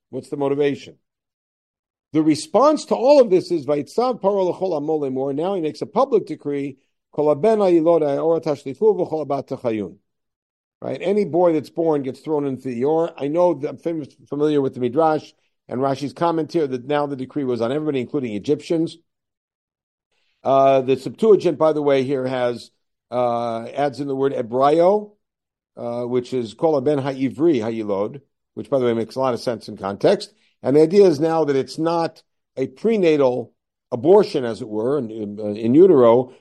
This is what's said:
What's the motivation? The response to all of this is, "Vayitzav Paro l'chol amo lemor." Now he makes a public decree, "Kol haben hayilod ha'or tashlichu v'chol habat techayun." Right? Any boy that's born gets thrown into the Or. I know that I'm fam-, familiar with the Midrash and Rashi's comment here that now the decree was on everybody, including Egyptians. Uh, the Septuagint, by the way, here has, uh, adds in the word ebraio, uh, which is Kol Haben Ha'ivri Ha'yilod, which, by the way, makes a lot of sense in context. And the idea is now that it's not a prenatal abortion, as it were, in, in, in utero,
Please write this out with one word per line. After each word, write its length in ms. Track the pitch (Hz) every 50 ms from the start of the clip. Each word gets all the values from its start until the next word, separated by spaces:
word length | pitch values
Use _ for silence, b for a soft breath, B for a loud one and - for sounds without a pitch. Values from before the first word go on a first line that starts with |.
| _ _
What's 180 | 123 131 127 -
the 80 | 151
motivation? 600 | 143 139 139 143 143 147 143 135 - - 85 - _ _ _ _ _ _ _ _ _ _ _ _ _ _ _ _ _ _ _ _ _ _ _ -
The 80 | 156
response 640 | 151 156 147 147 - - - 208 269 302 311 - -
to 100 | - 214
all 240 | - 226 269 294 285
of 120 | 240 196
this 180 | 185 170 - -
is, 160 | 180 160 127
"Vayitzav 560 | 139 147 147 127 - - 226 240 262 233 -
Paro 260 | - 196 208 196 185
l'chol 300 | 175 - - 185 190 170
amo 220 | 147 143 156 156 156
lemor." 340 | 143 135 127 131 135 143 135
Now 220 | 147 165 190 202
he 60 | 185
makes 200 | 156 151 147 -
a 60 | 139
public 400 | - - 220 277 277 247 190 147
decree, 500 | - 156 - - 143 143 143 139 143 135 - _ _ _ _ _ _
"Kol 180 | - 156 151 151
haben 280 | 147 139 165 226 220
hayilod 460 | 214 202 180 175 165 156 170 170 160 151
ha'or 360 | 143 139 143 151 165 165 160
tashlichu 360 | 160 160 143 - - 139 131
v'chol 480 | - 214 220 196 180 165 - 160 156 147
habat 220 | 135 143 139 135
techayun." 480 | - 139 - - 120 110 107 98 82 - - _ _ _ _ _ _ _ _ _ _ _ _ _ _ _ _ -
Right? 160 | 123 131 -
Any 240 | - 185 202 208 202
boy 280 | 156 139 170 180 175 160
that's 180 | 151 120 -
born 320 | - 165 165 165 151 143 127
gets 160 | 131 120 -
thrown 260 | - 151 156 147 143
into 220 | 139 131 123 -
the 180 | 135 120 117 127
Or. 260 | 147 160 160 165 175 - -
I 80 | 143
know 280 | 143 151 175 175 180 170
that 140 | 139 143 143
I'm 80 | 135
fam-, 280 | - - 170 170 156 139 - _ _ 120 _
familiar 320 | 147 143 151 151 151 143
with 140 | 135 127 -
the 40 | 123
Midrash 520 | 123 123 117 160 160 160 156 139 - - _ _ _ _ _ _ _
and 140 | - 113 123
Rashi's 320 | 139 135 139 - 143 123 -
comment 400 | - 170 170 165 160 156 - -
here 140 | 170 151
that 180 | 131 127 123 120
now 220 | 139 147 147 147
the 80 | 143 143
decree 280 | 127 131 127 - 147 135
was 180 | 127 123 110
on 100 | 117 117
everybody, 300 | 135 156 151 151 139 127
including 340 | 117 - - 147 127 113 104
Egyptians. 600 | 101 87 123 151 147 - - 175 160 165 165 - - _ _ _ _ _ _ _ _ _ _ _ _ _ _ _ _ _ _ _ _ _ _ _ _ _ _ _ _ -
Uh, 380 | 127 135 135 135 135 135 135
the 140 | 123 127 131
Septuagint, 600 | 131 - 135 117 - 220 220 202 - - 175 151
by 160 | 120 156 156 151
the 80 | 151
way, 220 | 147 143 139 135 127
here 240 | 131 143 135 127
has, 420 | 127 131 127 123 120 120 113 - - _ _ _ _ _ _ _ _
uh, 540 | 120 123 123 120 117 117 120 117 113 113 113
adds 360 | 120 135 139 143 147 123 131
in 80 | 147
the 80 | 139 135
word 180 | 135 135 139 131
ebraio, 800 | 127 120 107 120 131 135 143 156 165 170 185 208 214 208 - _ _ _ _ _ _ _ _ _ _ _ _ _
uh, 260 | - 120 120 117 120 123
which 300 | 120 123 127 123 - 127
is 200 | 127 117 104 104
Kol 220 | - 165 160 151
Haben 240 | 135 123 147 151 139
Ha'ivri 600 | 127 143 135 131 139 123 101 117 160 175 151 113
Ha'yilod, 600 | 107 117 117 113 107 101 98 95 104 - 143 135 - _ _ _ _ _ _
which, 160 | - 110 -
by 100 | 143 135
the 60 | 123
way, 80 | 120 113
makes 220 | 113 110 - -
a 40 | 131
lot 140 | 131 131 120
of 60 | 104
sense 280 | - 131 113 104 -
in 100 | - 104
context. 560 | - 95 98 95 92 - 160 202 - - - _ _ _ _ _ _
And 140 | - 123 135
the 60 | 151
idea 240 | 160 160 190 202 202
is 140 | 180 151 131
now 260 | 160 160 165 160 156
that 100 | 143 139
it's 220 | 135 123 - -
not 460 | 151 160 165 170 170 165 151 - _ _ _ _ _ _ _ _
a 120 | 127 135
prenatal 840 | 131 - - - 226 226 208 175 160 156 143 135 123 123 127 113 - _ _ _ _ _ _ _ _ 127
abortion, 520 | 117 120 165 196 214 180 - - 147 123
as 160 | 117 110 95
it 80 | 127 107
were, 280 | 107 107 113 127 147
in, 140 | 147 120 107
in, 460 | 110 113 107 104 104 104 104 104 104
in 180 | 110 113 117 127
utero, 580 | 160 190 190 165 131 120 117 117 127 127 B B B